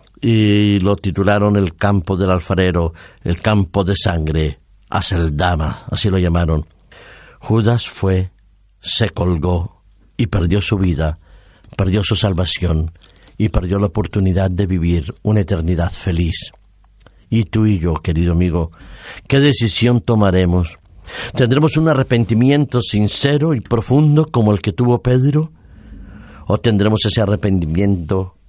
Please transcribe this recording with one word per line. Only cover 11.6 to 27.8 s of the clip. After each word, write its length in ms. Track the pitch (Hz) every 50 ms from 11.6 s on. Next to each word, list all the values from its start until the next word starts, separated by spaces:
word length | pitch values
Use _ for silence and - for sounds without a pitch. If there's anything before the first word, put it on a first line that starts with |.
| _ - - -
perdió 260 | 98 95 90 107 98
su 120 | - 113
salvación, 760 | - - 104 92 82 90 82 - - 90 85 82 80 80 82 - - - - - - - - - -
y 120 | 110 -
perdió 280 | - 110 90 90 95 98
la 100 | 101 101
oportunidad 640 | - 107 98 - - 107 98 95 90 90 95 95
de 180 | 90 87 101 90
vivir 460 | 92 90 80 85 87 85 73 - - - -
una 180 | 107 107 107
eternidad 500 | 95 80 98 82 82 82 90 82 85 85
feliz. 600 | - - - - 85 82 87 82 80 - - - - _ _ _ _ _ _ _ _ _ - - _ _ _ -
Y 160 | 110 113 107
tú 200 | - - 110 110
y 140 | 110 104 90
yo, 160 | 80 87 80
querido 380 | - - - 82 78 87 87 85
amigo, 380 | 85 90 90 80 87 82 82 - - - - - - - - - - - -
¿qué 120 | - 139
decisión 640 | 139 147 131 - 117 107 - - 117 120 123 120
tomaremos? 760 | - - 117 110 104 98 90 92 92 87 87 90 87 - - - _ _ - - - - - - - - -
¿Tendremos 420 | - 135 113 127 139 156 156 - 151
un 120 | 160 160
arrepentimiento 920 | 151 131 131 - 127 117 117 - 113 110 123 135 139 147 147 - - 123
sincero 720 | - - - 104 107 101 - - - 139 147 147 147 165 151
y 80 | 117
profundo 640 | - - 120 113 - - 123 143 156 151 147 151 160
como 260 | - - 123 110 104
el 100 | 104 95
que 120 | - 110 95
tuvo 280 | - 123 123 123 117
Pedro? 500 | - 127 127 127 127 143 143 151 156 156 - - - - - - - - - - - - - - - - - - - -
¿O 120 | 101 104
tendremos 460 | - 120 107 98 101 104 107 104 -
ese 160 | 107 - 117
arrepentimiento 1160 | 107 95 104 101 - 104 95 95 85 78 80 87